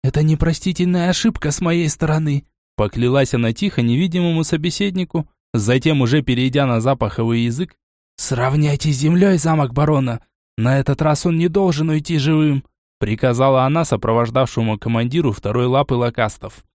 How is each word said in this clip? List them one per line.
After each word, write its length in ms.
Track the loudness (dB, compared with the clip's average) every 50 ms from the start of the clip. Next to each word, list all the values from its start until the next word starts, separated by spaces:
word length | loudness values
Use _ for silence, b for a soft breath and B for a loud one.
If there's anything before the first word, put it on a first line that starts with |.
| -2
это 200 | 0 0 2 2
непростительная 840 | 2 2 2 2 0 0 -2 -4 -4 -2 0 0 0 0 0 0 0
ошибка 420 | 0 2 0 0 0 0 -4 -4
с 100 | -4 -2
моей 260 | -2 0 0 0 0 -2
стороны", 560 | -2 -2 -2 0 0 0 0 -2 -2 -4 -6 _ _ _ _ _ _
поклялась 600 | -4 -4 -2 0 0 0 2 2 2 2 2 0
она 180 | 0 0 0 0
тихо 300 | 0 -2 -2 0 0 0
невидимому 600 | 0 2 0 0 0 0 0 0 0 0 0 0
собеседнику, 880 | -2 -2 -2 -2 -4 -4 -2 -4 -2 -2 -4 -6 -4 -4 -6 -6 _ _ _ _ _ -4
затем, 480 | -2 0 2 0 2 2 2 2 2
уже 220 | 2 2 2 0 2
перейдя 420 | 0 0 0 0 0 0 0 0
на 160 | 0 0 0
запаховый 600 | 0 0 0 0 -2 -4 -2 -2 -2 0 0 0
язык: 340 | 0 -2 -2 -4 -8 -8 _ _ _ _ _ _ _ _ _
"Сравняйте 760 | -10 -6 -4 -2 -2 0 0 2 2 2 2 0 0 0 -2
с 60 | -2
землёй 400 | 0 0 2 4 4 4 4 2
замок 360 | 2 2 0 2 0 0 0 0
барона! 480 | 0 2 2 2 0 0 -2 -4 -6 _ _ _ _ _ _ _
На 220 | -2 0 2 2 2
этот 220 | 2 0 0 0
раз 240 | 2 0 0 0 0
он 120 | 0 0
не 100 | 2 0
должен 420 | 0 2 2 2 2 0 0 0 0
уйти 280 | 0 -2 -2 -2 -2
живым", 460 | 0 2 2 2 2 2 2 0 -2 -4 _ _ _ _ _ _ _
приказала 640 | -4 -4 -2 0 0 0 2 2 2 4 4 4 2
она 180 | 2 0 0 0
сопровождавшему 960 | 0 -2 -2 0 0 0 0 0 0 0 0 0 0 -2 -2 -2 -2 -2 -4
командиру 520 | -4 -2 -2 0 -2 0 0 0 0 0
второй 340 | -2 -2 -6 -4 -2 0 0
лапы 300 | 2 2 0 0 0 0
лакастов. 680 | 0 0 -2 0 -2 -2 -2 -4 -10 -14 -16 -16 -18 _ _